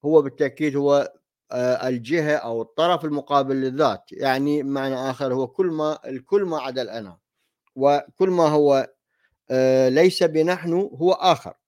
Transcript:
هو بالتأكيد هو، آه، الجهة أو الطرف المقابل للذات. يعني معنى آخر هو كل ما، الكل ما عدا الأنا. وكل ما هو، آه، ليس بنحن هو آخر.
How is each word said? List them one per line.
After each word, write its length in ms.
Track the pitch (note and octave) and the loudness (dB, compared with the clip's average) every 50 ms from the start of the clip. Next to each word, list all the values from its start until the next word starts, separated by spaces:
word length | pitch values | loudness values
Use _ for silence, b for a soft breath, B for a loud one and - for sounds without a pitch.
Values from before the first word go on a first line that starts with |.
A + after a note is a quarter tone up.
| - | 0
هو 180 | D3 D#3+ D#3 | 6 6 6
بالتأكيد 540 | C#3+ C#3 - - D3+ C3+ - - D3+ D3+ C3+ | 4 4 -2 -2 -4 -4 -2 -2 -4 -2 -2
هو، 360 | C#3+ C#3+ C#3+ C#3+ C#3+ C#3 - - _ _ _ _ _ _ _ | 0 2 2 2 2 0 -2 -10 _ _ _ _ _ _ _
آه، 360 | - B2 B2 B2+ B2+ - - B2+ | -6 -4 -2 -2 -2 -2 -2 -4
الجهة 480 | C3 A#2+ A2+ A#2 D#3 E3+ D3+ D3+ D3+ | -4 -4 -4 -4 -4 -2 0 0 -2
أو 260 | C#3+ - A#2 A#2 A#2 | -2 -4 -6 -6 -6
الطرف 420 | A2+ - _ - D#3+ E3+ F3+ D#3+ E3 | -8 -8 _ -2 0 0 0 -2 -2
المقابل 520 | D3+ D3 C#3+ C3+ - D3 C#3 C3+ C3 C3+ | -6 -6 -6 -6 0 0 0 0 0 -2
للذات. 480 | C3+ C3 C3 B2+ C#3 D#3 B2+ G2+ F#2 _ _ | -2 -2 -4 -2 0 0 0 0 -4 _ _
يعني 500 | - - C3+ C3+ C3 C3+ C#3 D3 D3 D3 | -10 -4 -2 0 0 0 0 0 0 -2
معنى 320 | C3+ C#3 C#3 C3+ C3+ C3+ C3+ | -2 -4 -4 -4 -4 -4 -6
آخر 400 | B2+ C3 C3+ C3 C3 C#3+ C3 B2+ | -4 -6 -6 -6 -4 -4 -4 -2
هو 120 | C3 C3 | -4 -4
كل 200 | B2 _ - F#3+ | -6 _ -2 -2
ما، 320 | F3+ D#3+ D#3 D3+ D3+ D3+ - - A#2+ | -2 -2 -2 -4 -4 -4 -6 -10 -14
الكل 340 | C3+ B2+ C3 _ G3 G3+ | -14 -14 -6 _ 0 0
ما 160 | G3 F3+ D#3+ D3 | 0 0 -4 -6
عدا 220 | B2+ C3+ B2 C3 | -6 -6 -6 -6
الأنا. 360 | A#2+ G2+ G#2 A#2 G#2+ F#2+ E2+ _ _ _ _ _ _ _ _ _ _ _ _ | -6 -6 -8 -12 -12 -14 -18 _ _ _ _ _ _ _ _ _ _ _ _
وكل 560 | C3 C3+ C#3+ C#3+ C#3+ - - _ _ F#3+ F#3+ | 2 2 4 4 2 0 -6 _ _ 0 2
ما 140 | F#3 F3 E3 | 4 4 4
هو، 440 | D3+ D3+ D3+ D3 C#3+ C#3 C3+ C3 - _ _ _ _ _ _ _ _ _ _ _ _ | 4 4 4 4 4 4 2 0 -4 _ _ _ _ _ _ _ _ _ _ _ _
آه، 380 | C3 C3 C3 C3 C3 C3 C3 B2+ | 0 2 2 4 4 4 4 4
ليس 340 | B2+ D3 E3+ F#3 F3+ - | 2 4 2 2 2 2
بنحن 500 | F3 D#3+ D3+ D#3 D#3+ E3+ F3+ F3+ D#3+ E3+ | -2 0 2 0 0 0 -2 -4 -4 -4
هو 400 | E3 F3+ G3+ - - C3 E3 F3+ | -2 -2 -4 -4 -6 -2 0 0
آخر. 420 | F#3 - E3 F#3 D#3+ A#2+ - F#2+ - _ _ | 0 2 2 0 0 0 -2 -16 -18 _ _